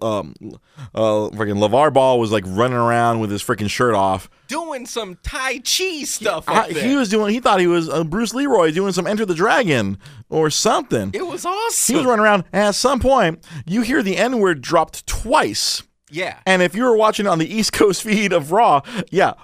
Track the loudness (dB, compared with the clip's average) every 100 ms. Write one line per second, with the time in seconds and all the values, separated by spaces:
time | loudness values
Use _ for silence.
0 | -4 -4 -6 -14 -18 -18 _ -20 -10 -2
1 | 0 2 -2 -4 -2 0 4 4 4 6
2 | 4 4 2 0 0 0 0 2 2 2
3 | 2 0 -2 -4 -4 -4 -2 0 2 2
4 | 2 0 -6 _ -12 -10 -8 -10 -10 -10
5 | -10 -10 -10 -6 -6 -6 -4 -2 -2 -6
6 | -8 -6 -4 -4 -2 -2 0 -2 -2 0
7 | 0 0 0 0 2 2 4 2 0 -2
8 | -2 -2 -4 -2 0 2 2 2 -2 -2
9 | -2 -2 -2 0 2 2 2 0 0 -6
10 | -12 -20 -6 -2 0 0 0 0 0 -4
11 | -2 -6 -8 -8 -6 -4 -4 -2 0 0
12 | 2 2 4 2 0 0 0 0 -2 0
13 | 2 2 2 -2 -12 -14 -6 -4 0 -2
14 | -2 -2 -2 2 0 0 0 0 0 -6
15 | -8 -6 0 0 0 -2 -4 -6 -10 _
16 | _ -8 -8 -6 0 2 2 2 2 4
17 | 2 2 0 0 0 -2 -2 2 2 2
18 | 0 0 2 0 0 2 4 4 0 -10
19 | -4 2 2 0